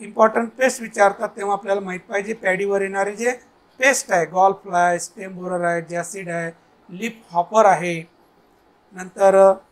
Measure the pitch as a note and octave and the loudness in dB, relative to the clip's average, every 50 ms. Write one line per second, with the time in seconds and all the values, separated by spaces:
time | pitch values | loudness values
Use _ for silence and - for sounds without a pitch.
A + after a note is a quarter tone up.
0 | G#3 G3+ G3 A#3 A3 G#3+ A3 A#3 A#3 A3+ - B3+ C4 B3+ - - A3+ A3 - A3 | -18 -10 2 2 2 2 2 0 -4 -4 -2 -2 0 0 0 -4 -10 -8 0 2
1 | G3+ G3 G3+ A3 G#3+ G#3 - G#3 G3 G3+ G3+ G3 A3 G3 G3 G3+ G3 F#3 F3+ F3+ | 2 2 2 0 -8 -10 -8 -8 -4 -4 -4 -4 -2 -4 -4 -4 -4 -6 -10 -12
2 | - - - G3+ G3 G#3+ A3 - - F#3+ F#3 F#3+ G3+ G3+ G3+ G3 G3 G3 G3 G3 | -10 -6 -6 -6 -6 -6 -8 -4 -2 -2 -2 -2 -2 -2 -2 -2 -2 -2 -4 -4
3 | G3+ G#3 G#3 G3+ A#3 B3 C4+ - - _ _ _ _ _ _ - B3+ C#4 B3+ - | -4 -4 -4 -4 -4 -4 -4 -4 -12 _ _ _ _ _ _ 0 2 2 2 2
4 | - - G3+ F3 D#3+ D#3 F3 F3+ F#3+ G3 F#3+ G3 - F#3+ F3+ F3 F3 F3 F3 E3+ | -2 0 0 0 0 0 2 2 2 2 2 0 -6 -4 0 0 2 2 0 -2
5 | - - _ A3+ G3 F#3+ F#3 F3+ F3+ F3+ F3+ F3 F3 E3+ E3+ E3+ E3 D#3+ E3+ F3 | -6 -12 _ -16 -14 -14 -14 -12 -8 -6 -6 -4 -2 -2 -2 -4 -6 -6 -8 -8
6 | E3 - - F#3+ F#3 F3 E3+ E3+ E3+ E3 E3+ _ _ _ _ _ _ - F3 F#3 | -8 -8 -12 -12 -10 -8 -8 -8 -8 -8 -10 _ _ _ _ _ _ -18 -12 -10
7 | A3+ A#3 - - _ _ F3 F3 E3+ - G#3+ A3 G#3+ G3 F3 D3+ F3 F3 E3+ E3 | -10 -10 -10 -12 _ _ -2 -2 -2 2 4 4 6 6 4 2 0 -4 -6 -6
8 | D#3+ - _ _ _ _ _ _ _ _ _ _ _ _ _ _ _ _ F#3+ F#3 | -10 -14 _ _ _ _ _ _ _ _ _ _ _ _ _ _ _ _ -16 -16
9 | F#3 F3+ - G3 G3 F#3+ F#3+ F#3+ F#3+ F#3+ F#3+ - - _ | -16 -14 -2 2 4 6 8 8 8 6 6 2 -4 _